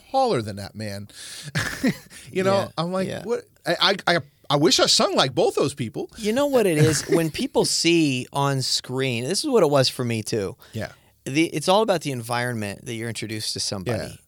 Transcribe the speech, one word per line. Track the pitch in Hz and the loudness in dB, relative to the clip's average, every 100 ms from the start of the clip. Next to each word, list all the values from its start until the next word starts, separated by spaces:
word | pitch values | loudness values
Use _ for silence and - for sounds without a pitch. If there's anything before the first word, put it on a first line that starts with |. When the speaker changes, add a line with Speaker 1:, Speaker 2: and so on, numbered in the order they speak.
| - | -4
Speaker 1:
taller | 269 254 143 | 0 2 0
than | 107 101 | -2 -8
that | 98 | -12
man. | 104 107 101 104 - - - 147 | -10 -8 -10 -14 -18 -16 -16 -10
<laughs> | - - - 254 - - - - | -6 -6 -2 -2 -2 -10 -20 -8
You | 160 | -2
know, | 190 | 2
Speaker 2:
Yeah, | 196 - - | 2 0 -6
Speaker 1:
I'm | 170 | -4
like, | 185 190 | -2 -4
Speaker 2:
yeah. | - | -6
Speaker 1:
"What?" | 214 240 - _ | -4 -6 -6 _
I, | - 175 180 196 - | -4 0 2 2 0
I, | 170 | 0
I, | - _ - | -2 _ -2
I | 147 | 2
wish | 175 - | 4 4
I | 262 | 4
sung | - 285 | 4 4
like | 294 135 | 2 2
both | 123 392 | 2 2
those | 415 147 | 2 -2
people. | - 110 - - - | -2 -8 -6 -10 -6
Speaker 2:
You | 214 | -2
know | 240 285 | 0 2
what | 262 196 | 4 4
it | 151 | 4
is? | 151 147 | 4 4
Speaker 1:
<laughs> | - | 2
Speaker 2:
When | 170 160 | 2 2
people | 165 - 247 | -2 -2 0
see | 170 - 170 170 151 127 - | 2 2 4 4 4 0 -2
on | 143 139 135 | 0 0 0
screen, | 127 - - 127 135 117 | -2 -4 -4 -2 -2 -2
this | 127 196 | -2 -4
is | 311 | 2
what | 233 | 4
it | 156 | 6
was | 143 127 | 4 2
for | - | 0
me | 123 113 | -2 -2
too. | - 117 92 - - | -2 -2 -4 -6 -12
Speaker 1:
Yeah. | 113 95 - _ _ | -10 -10 -12 _ _
Speaker 2:
The, | - 139 165 | -4 0 0
it's | 156 185 | -2 2
all | 196 | 2
about | 220 175 | 2 0
the | 147 | -2
environment | 123 113 120 123 117 104 95 123 | -6 -4 -2 -2 -2 -4 -8 -10
that | |
you're | 113 117 | -8 -6
introduced | 107 107 107 - | -8 -8 -8 -6
to | 98 | -6
somebody. | - 101 92 104 | -6 -6 -4 -4
Speaker 1:
Yeah. | 78 80 | -6 -12